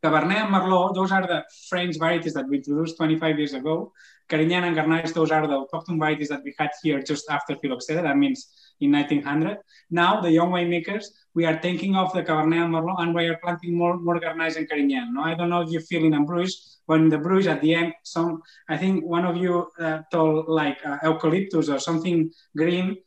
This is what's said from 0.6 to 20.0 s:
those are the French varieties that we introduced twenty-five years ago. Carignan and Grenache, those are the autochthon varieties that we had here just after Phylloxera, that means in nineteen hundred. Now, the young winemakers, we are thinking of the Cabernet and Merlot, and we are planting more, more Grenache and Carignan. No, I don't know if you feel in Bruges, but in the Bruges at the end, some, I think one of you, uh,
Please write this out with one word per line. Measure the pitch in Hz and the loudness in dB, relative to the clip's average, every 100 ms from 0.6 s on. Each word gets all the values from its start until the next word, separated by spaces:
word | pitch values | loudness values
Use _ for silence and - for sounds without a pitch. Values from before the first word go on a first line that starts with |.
| 185 185 185 185 | 4 2 2 0
those | 190 | 0
are | 190 180 | 0 0
the | 160 - - - | -4 -6 -20 -6
French | 180 180 156 | -4 -2 0
varieties | 165 170 165 | 0 0 -2
that | 143 131 | -6 -2
we | 139 | -4
introduced | 139 147 165 - | -2 -2 -2 -2
twenty-five | 160 160 160 151 | 0 2 2 0
years | 147 | -2
ago. | 135 143 165 196 _ - _ _ | -4 -2 -4 -4 _ -20 _ _
Carignan | 156 160 180 | 0 2 2
and | 175 160 | 0 0
Grenache, | 156 160 160 | 2 0 0
those | 170 160 | 0 2
are | 156 156 | 2 2
the | |
autochthon | 139 131 160 170 160 | -2 -4 -10 -4 -2
varieties | 156 151 147 | 0 -2 -4
that | 139 | -6
we | 135 - | -10 -6
had | 147 - | -6 -2
here | 156 143 | -2 -2
just | 135 147 - | -2 -6 -4
after | 143 - 143 | -6 -4 -6
Phylloxera, | 139 123 - 156 | -4 -6 -4 -2
that | 165 139 | 0 2
means | 143 127 - _ - _ | 2 0 -8 _ -20 _
in | 143 | 2
nineteen | 143 143 147 | 2 2 -2
hundred. | 143 147 170 208 - _ _ | 0 -2 -2 -4 -14 _ _
Now, | 170 175 214 | 0 2 2
the | 175 | 4
young | 160 175 | 4 4
winemakers, | 180 175 175 165 208 - _ _ 170 | 0 0 -2 -4 -8 -8 _ _ -2
we | 165 | 0
are | 160 | 0
thinking | 175 175 190 190 | -2 -2 0 0
of | 185 | 0
the | 185 | -2
Cabernet | 170 156 156 165 170 | -2 0 2 2 2
and | |
Merlot, | 165 165 190 | 0 -2 -2
and | 170 | 0
we | 170 170 | 0 0
are | 160 | -2
planting | 175 170 175 170 | -4 -6 -2 0
more, | 175 180 | 0 0
more | 170 170 | 0 -2
Grenache | 165 160 165 160 | -2 -4 -4 -4
and | 151 | -4
Carignan. | 151 139 131 120 | 0 2 0 -2
No, | 127 | -4
I | 160 165 | -2 -2
don't | 175 | 0
know | 175 | 0
if | 165 | -2
you | 165 | -4
feel | 160 170 160 | -4 0 2
in | 147 147 | 4 2
Bruges, | 170 185 - - _ - | 0 -2 -6 -16 _ 0
but | 160 | 4
in | 160 | 4
the | 151 | 4
Bruges | 160 190 175 | 2 2 2
at | 147 | 2
the | 151 170 | 2 2
end, | 170 - | 0 -6
some, | - 175 170 160 - - - | -8 -2 -2 -4 -12 -20 -8
I | 160 | -2
think | 185 190 160 | 0 0 0
one | 170 180 | 0 0
of | 170 | 0
you, | 180 175 170 - | 0 0 -2 -6
uh, | 160 156 | -4 -4